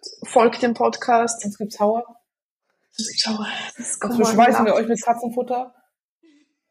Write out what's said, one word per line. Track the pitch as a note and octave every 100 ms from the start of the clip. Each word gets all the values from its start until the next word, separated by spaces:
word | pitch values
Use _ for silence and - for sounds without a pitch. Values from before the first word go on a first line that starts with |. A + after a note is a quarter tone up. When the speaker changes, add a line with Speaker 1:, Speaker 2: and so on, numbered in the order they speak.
| - - -
Speaker 1:
folgt | B3 A#3 A#3
dem | A#3+
Podcast. | A#3 A#3 A3+ - A#3 A#3 A#3
Speaker 2:
Sonst | G#3 G#3
gibt's | G#3 -
Sauer. | G#3 A3+ A#3+ - _ _ _ _ _ _ _
Speaker 1:
Sonst | - A3
gibt's | -
Sauer. | A3+ G#3+ G#3 - - -
Das |
ist | - -
Speaker 2:
Sonst | G#3 A#3+
Speaker 1:
Sauer. | A3
Speaker 2:
beschmeißen | A3 A#3+ A3+ A3
wir |
euch | F#3+ A3+
mit | A#3
Katzenfutter. | - A#3 A#3+ A#3+ A#3+ B3 B3+ _ _ _ _ _ E4 _ _ _ _